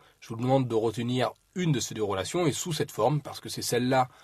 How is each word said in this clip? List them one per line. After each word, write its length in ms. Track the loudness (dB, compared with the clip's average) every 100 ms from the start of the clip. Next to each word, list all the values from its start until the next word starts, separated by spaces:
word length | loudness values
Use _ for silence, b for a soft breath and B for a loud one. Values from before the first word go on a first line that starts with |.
| b b
Je 80 | -12
vous 80 | -4
demande 320 | 2 4 4
de 60 | 2
retenir 580 | 2 0 -2 0 0 -4 _ -2
une 180 | 0
de 80 | 0
ces 120 | -2
deux 100 | -2
relations 440 | 0 0 -2 0 0
et 60 |
sous 180 | 0 -2
cette 200 | -4 -4
forme, 300 | 0 2 0
parce 200 | -4 -12
que 80 | -12
c'est 120 | -8
celle-là 460 | -2 0 2 2 2 b